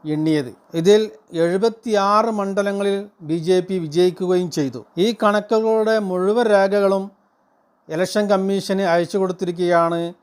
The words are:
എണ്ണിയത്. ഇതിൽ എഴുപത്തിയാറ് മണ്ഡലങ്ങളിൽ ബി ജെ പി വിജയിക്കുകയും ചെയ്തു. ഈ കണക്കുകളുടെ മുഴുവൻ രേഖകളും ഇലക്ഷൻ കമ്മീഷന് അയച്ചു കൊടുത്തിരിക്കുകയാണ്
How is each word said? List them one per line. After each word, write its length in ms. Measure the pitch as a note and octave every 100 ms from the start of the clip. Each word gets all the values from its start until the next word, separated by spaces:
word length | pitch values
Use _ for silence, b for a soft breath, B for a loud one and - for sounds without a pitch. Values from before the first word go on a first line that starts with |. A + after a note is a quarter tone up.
| D#3
എണ്ണിയത്. 480 | D3+ D#3 D#3 B2+ - _
ഇതിൽ 380 | E3 E3 G#3+ G#3+ - _
എഴുപത്തിയാറ് 920 | E3+ E3+ F#3 A3+ A3 A#3+ G#3 G3 G#3 A3+
മണ്ഡലങ്ങളിൽ 840 | G#3+ G3 G3 G3+ G3 G3+ G3 G3+ _
ബി 160 | D#3 E3+
ജെ 220 | E3 F#3
പി 140 | F3+
വിജയിക്കുകയും 760 | F#3+ D#3+ D3+ F3+ E3+ F3+ F3+ F3+
ചെയ്തു. 340 | D#3+ C#3 A#2+ - E3+
ഈ 180 | G#3 A#3
കണക്കുകളുടെ 760 | G#3+ G#3 G#3 A3 A3 A3 G#3+ A3
മുഴുവൻ 460 | G3+ F3+ F#3 A3 A#3
രേഖകളും 760 | G3+ G3 G3+ G3 G3 G3 _ _ _ _ _ _ _ -
ഇലക്ഷൻ 400 | D#3 F#3 G#3 G#3
കമ്മീഷന് 520 | G3 F#3+ G3 - F#3+
അയച്ചു 360 | G3 E3+ E3+ G3+
കൊടുത്തിരിക്കുകയാണ് 960 | F#3 F3+ F3+ F3 F3 E3+ E3+ E3+ E3+ F3